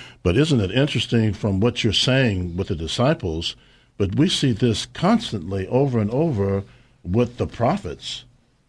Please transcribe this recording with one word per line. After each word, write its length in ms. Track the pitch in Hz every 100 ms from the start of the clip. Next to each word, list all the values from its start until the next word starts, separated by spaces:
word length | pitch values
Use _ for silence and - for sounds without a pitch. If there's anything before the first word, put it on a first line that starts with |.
| - -
but 140 | 90 98
isn't 240 | 160 131
it 100 | 95
interesting 640 | 117 147 117 - 117 110
from 260 | 98 110 95
what 240 | 101 -
you're 100 | 113
saying 640 | 95 - 131 127 98 87 85
with 120 | 98
the 80 | 80
disciples, 800 | 80 - 127 160 92 80 - - _ _ _ -
but 160 | 98
we 140 | 110 180
see 240 | - 139
this 340 | 107 123 104 -
constantly 800 | - 175 233 - 110 82 98 92
over 320 | 123 143 117
and 120 | 104
over 500 | 127 165 110 98 98 98 - _ _
with 360 | 90 107 120 -
the 80 | 90
prophets. 760 | - 117 202 82 69 - - - _ _ _